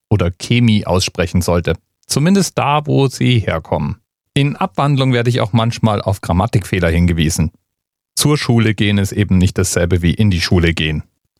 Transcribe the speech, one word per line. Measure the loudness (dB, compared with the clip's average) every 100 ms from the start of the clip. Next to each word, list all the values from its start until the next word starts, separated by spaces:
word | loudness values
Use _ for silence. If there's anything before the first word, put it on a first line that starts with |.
| _
oder | -2 -2
Chemie | -4 -2 2 4 2 0
aussprechen | -2 -2 -4 -2 -2
sollte. | 0 0 -2 -6 _ _ -6
Zumindest | -2 2 0 0 -2
da, | 0 0 0
wo | 0 0
sie | 0 0 2
herkommen. | 0 -4 -4 -4 -4 -8 _ _ _
In | -2 -2 -2
Abwandlung | -6 -2 0 2 2
werde | 2 0
ich | -2
auch | 0
manchmal | 0 0 0 0 0
auf | -2 -4
Grammatikfehler | -2 0 0 -2 -2 -2 0
hingewiesen. | 2 2 2 0 -2 -4 -6 _ _ _ _ _ -2
Zur | 0 0
Schule | 0 2 2 0
gehen | 0 0
ist | -2
eben | -2 0 2
nicht | 2 0
dasselbe | -2 0 0 2
wie | 0
in | 2 2
die | 2
Schule | 0 2 2
gehen. | 0 -2 -4 -8 _ _